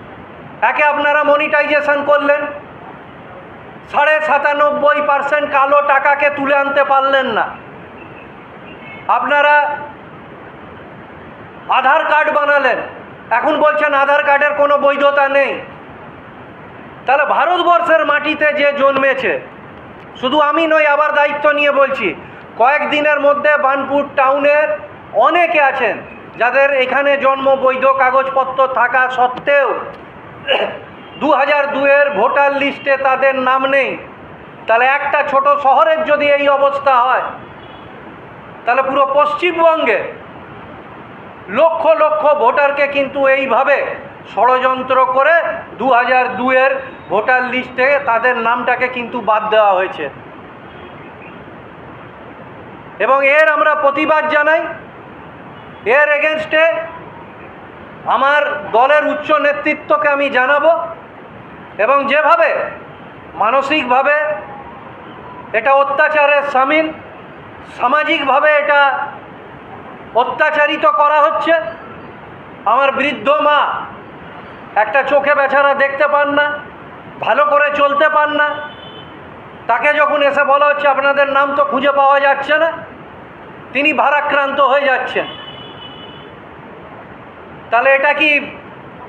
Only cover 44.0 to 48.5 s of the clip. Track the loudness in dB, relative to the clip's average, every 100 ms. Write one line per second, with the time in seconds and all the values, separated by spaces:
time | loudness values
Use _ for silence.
44 | -12 -18 -10 0 2 2 2 -2 0 0
45 | 2 2 4 2 0 -6 -12 -6 0 2
46 | 2 2 0 -2 0 2 2 0 -6 -14
47 | -4 -2 2 0 0 -4 -6 -2 0 0
48 | 0 0 0 0 0